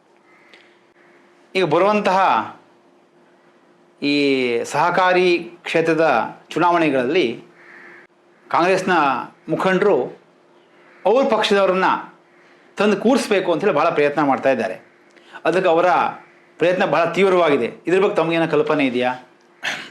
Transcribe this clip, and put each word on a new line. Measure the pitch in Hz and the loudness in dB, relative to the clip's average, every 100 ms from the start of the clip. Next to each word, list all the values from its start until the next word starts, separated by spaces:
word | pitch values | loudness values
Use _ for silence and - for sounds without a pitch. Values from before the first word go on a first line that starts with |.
| _ _ _ _ _ - _ _ _ _ _ _ _ _ _ | _ _ _ _ _ -20 _ _ _ _ _ _ _ _ _
ಈಗ | 190 | -4
ಬರುವಂತಹ | 170 160 196 208 202 190 175 117 104 - _ _ _ _ _ _ _ _ _ _ _ _ _ _ | 0 2 2 2 0 2 2 2 -2 -12 _ _ _ _ _ _ _ _ _ _ _ _ _ _
ಈ | 143 143 143 135 123 117 | -2 0 2 0 0 -2
ಸಹಕಾರಿ | 117 143 170 180 185 180 180 170 170 - | -4 -2 0 2 2 2 2 0 -4 -16
ಕ್ಷೇತ್ರದ | - 165 165 160 160 120 - - - | -4 -2 0 0 2 0 -2 -10 -10
ಚುನಾವಣೆಗಳಲ್ಲಿ | 156 175 170 156 131 123 180 123 - - - - - - - - _ _ _ - | -2 0 2 0 0 -2 -2 -2 -6 -16 -20 -20 -20 -20 -20 -20 _ _ _ -4
ಕಾಂಗ್ರೆಸ್ನ | 135 175 190 185 175 143 123 - - - | 0 0 0 0 0 0 -2 -8 -16 -8
ಮುಖಂಡರು | - 185 185 202 147 - - _ _ _ _ _ _ - - 185 | -4 -2 0 2 0 -2 -10 _ _ _ _ _ _ -20 -6 0
ಅವ್ರ | 240 | 2
ಪಕ್ಷದವ್ರನ್ನ | 277 220 214 202 190 185 175 - - - _ _ _ _ _ - | 2 0 0 0 0 0 0 -2 -6 -20 _ _ _ _ _ -2
ತಂದು | 214 196 | 0 2
ಕೂರಿಸ್ಬೇಕು | 220 269 - 196 165 | 2 0 0 -2 0
ಅಂತೇಳಿ | 160 202 | 0 0
ಭಾಳ | 190 165 | 0 0
ಪ್ರಯತ್ನ | 151 147 143 | 2 0 0
ಮಾಡ್ತಾ | 143 123 135 | 0 0 0
ಇದ್ದಾರೆ. | 123 98 92 - _ _ - - - | 0 -2 -8 -16 _ _ -20 -20 -6
ಅದಕ್ಕೆ | 160 180 185 | -2 0 2
ಅವರ | 165 175 156 110 - - - _ - | 2 2 2 0 -4 -20 -20 _ -2
ಪ್ರಯತ್ನ | 170 180 | -2 0
ಬಹಳ | 185 151 | 0 0
ತೀವ್ರವಾಗಿದೆ. | 170 170 196 180 160 139 117 - - | 0 2 2 4 2 2 -2 -6 -2
ಇದ್ರ | 190 | 0
ಬಗ್ಗೆ | 196 196 | 0 0
ತಮಗೇನೋ | 160 165 160 | -2 0 0
ಕಲ್ಪನೆ | 151 151 151 135 | 0 0 0 0
ಇದೆಯಾ? | 123 123 127 - _ _ _ - - - | -2 -4 -6 -14 _ _ _ -12 -12 -14